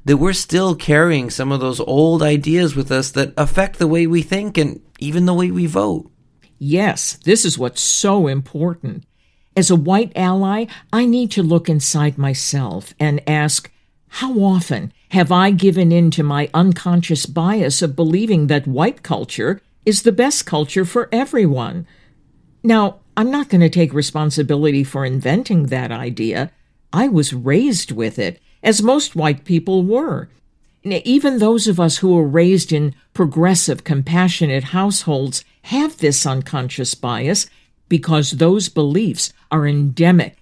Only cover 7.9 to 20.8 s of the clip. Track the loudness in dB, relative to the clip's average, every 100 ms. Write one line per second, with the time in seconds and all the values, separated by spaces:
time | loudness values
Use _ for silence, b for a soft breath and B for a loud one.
7.9 | -2 0 0 0 -2 -6 -4 -4 -4 -10
8.9 | -12 -16 _ _ _ _ 0 2 2 2
9.9 | 0 0 -2 -2 0 0 -2 -6 B B
10.9 | 0 2 2 0 0 2 2 2 0 0
11.9 | 0 0 0 -2 -2 -4 -4 -4 -8 -12
12.9 | -4 -2 0 -2 0 0 -2 -6 _ _
13.9 | _ _ -10 -4 0 2 2 0 -6 -8
14.9 | -14 _ 0 2 4 4 4 2 2 4
15.9 | 4 4 2 0 -2 -2 2 2 2 0
16.9 | 0 0 -2 -4 -2 0 0 0 0 -2
17.9 | 0 0 0 2 2 2 0 -2 0 0
18.9 | -2 -4 -6 -6 -4 -4 -4 _ _ -2
19.9 | 0 2 2 2 -2 -2 -2 -2 -2